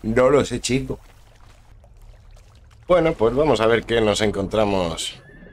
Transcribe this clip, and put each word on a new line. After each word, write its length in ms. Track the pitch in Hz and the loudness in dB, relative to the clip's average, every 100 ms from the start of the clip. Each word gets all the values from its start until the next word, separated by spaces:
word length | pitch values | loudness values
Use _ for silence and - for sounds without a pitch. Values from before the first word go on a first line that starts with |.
No 280 | 110 117 127 | -4 0 2
lo 140 | 143 | 2
sé, 160 | 110 120 | 0 -4
chico. 380 | - 131 131 107 - - - - - - - - - - - - - - - - - - - | -4 -4 -6 -12 -16 -20 -20 -20 -20 -20 -20 -20 -20 -20 -20 -20 -20 -20 -20 -20 -20 -10 0
Bueno, 280 | 175 160 | 2 2
pues 200 | 170 113 | 2 0
vamos 260 | 123 156 117 | 2 2 2
a 60 | 113 | 2
ver 180 | 113 | 0
qué 160 | - 117 | 0 0
nos 200 | 107 101 | 2 2
encontramos. 960 | 107 98 92 107 104 98 85 80 - - - - - | 0 -2 -2 0 0 0 -2 -6 -10 -14 -20 -20 -20